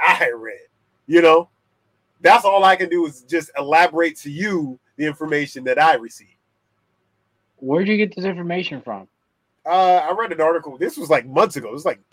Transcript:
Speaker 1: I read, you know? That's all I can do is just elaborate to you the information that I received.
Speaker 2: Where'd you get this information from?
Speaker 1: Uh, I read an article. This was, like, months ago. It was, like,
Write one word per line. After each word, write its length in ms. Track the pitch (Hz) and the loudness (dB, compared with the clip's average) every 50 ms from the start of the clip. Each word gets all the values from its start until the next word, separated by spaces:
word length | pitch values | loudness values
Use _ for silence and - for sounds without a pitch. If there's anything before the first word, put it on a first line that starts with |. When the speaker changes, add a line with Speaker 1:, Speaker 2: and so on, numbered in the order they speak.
| 156 | 0
Speaker 1:
I 280 | 165 160 - 165 127 | 0 2 2 0 -4
read, 300 | 120 113 113 110 101 95 _ _ _ _ _ _ _ _ _ | -4 -6 -12 -16 -16 -18 _ _ _ _ _ _ _ _ _
you 140 | - 160 170 165 | 2 2 6 6
know? 260 | 160 160 170 170 _ _ _ _ _ _ _ _ _ _ _ _ _ _ _ | 6 6 4 2 _ _ _ _ _ _ _ _ _ _ _ _ _ _ _
That's 240 | - 170 196 - - | 4 4 4 6 4
all 180 | 196 196 196 190 | 2 2 4 4
I 140 | 190 190 | 4 4
can 120 | 185 185 170 | 2 0 -4
do 180 | 175 175 165 | -2 -2 -2
is 160 | 147 143 - _ | -4 -6 -14 _
just 280 | - 165 165 156 - - 143 | -6 -6 -6 -6 -4 -10 -8
elaborate 580 | 143 143 156 165 180 175 151 165 170 160 156 - | -4 0 2 4 4 4 2 0 0 0 -2 -8
to 120 | - 147 | -14 -14
you 480 | 143 160 202 214 190 170 151 131 127 _ _ _ _ | -10 -8 -6 -4 -4 -4 -4 -6 -10 _ _ _ _
the 100 | - 151 | -6 -6
information 580 | 151 147 - 156 156 147 147 143 143 - 131 127 | -6 -4 -6 -6 -4 -4 -4 -4 -6 -10 -10 -4
that 160 | 127 127 139 151 | -2 2 4 4
I 120 | 156 147 | 4 4
received. 360 | 120 113 117 - - _ _ _ _ _ _ _ _ _ _ _ _ _ _ _ _ _ _ _ _ _ _ _ _ _ _ _ | 2 -2 -10 -20 -20 _ _ _ _ _ _ _ _ _ _ _ _ _ _ _ _ _ _ _ _ _ _ _ _ _ _ _
Speaker 2:
Where'd 320 | _ 135 131 143 170 196 202 | _ -6 -4 -2 -2 0 0
you 80 | 214 | 0
get 180 | 208 214 185 - | -2 -2 -4 -4
this 100 | 185 180 | -8 -8
information 560 | 196 180 175 175 170 175 180 175 - 147 127 - | -8 -8 -8 -8 -8 -6 -6 -8 -8 -12 -14 -12
from? 260 | 120 104 98 92 _ _ _ _ _ _ _ _ _ _ _ - | -12 -14 -14 -14 _ _ _ _ _ _ _ _ _ _ _ -6
Speaker 1:
Uh, 300 | 160 175 185 190 180 180 180 151 160 | -2 0 2 4 4 4 2 2 -2
I 40 | 185 | -4
read 180 | 214 233 196 165 | -4 -4 -6 -2
an 80 | 156 | -2
article. 360 | 156 160 170 160 156 151 131 127 | 0 0 0 -2 -4 -10 -10 -8
This 180 | 175 330 - | -8 -8 -6
was, 120 | - 165 147 | -8 0 0
like, 160 | 156 131 120 | 0 0 0
months 300 | 131 131 165 208 185 - | -2 0 0 0 0 -2
ago. 120 | 143 113 107 | -10 -12 -12
It 40 | 120 | -12
was, 120 | 147 165 | -8 -6
like, 140 | 180 117 _ _ _ | -6 -8 _ _ _